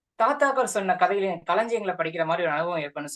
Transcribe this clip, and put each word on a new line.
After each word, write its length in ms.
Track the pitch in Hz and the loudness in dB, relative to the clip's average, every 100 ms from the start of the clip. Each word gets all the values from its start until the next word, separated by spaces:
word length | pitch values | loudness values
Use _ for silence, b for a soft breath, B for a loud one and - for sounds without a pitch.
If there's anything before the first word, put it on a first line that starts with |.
| _ - | _ 0
தாத்தாக்கள் 460 | 226 285 277 262 233 | 2 4 2 2 0
சொன்ன 300 | 214 190 175 | 0 0 2
கதைகளின் 480 | 180 202 190 170 | 2 2 0 -2
களஞ்சியங்களை 500 | - 185 233 226 196 - | 0 0 0 -2 -2 -4
படிக்கிற 300 | 160 165 160 | -4 -2 -2
மாதிரி 220 | 175 170 | 0 0
ஒரு 80 | 151 | -2
அனுபவம் 260 | 170 170 | -2 -4
ஏற்படும்னு 340 | 143 151 147 | -6 -8 -10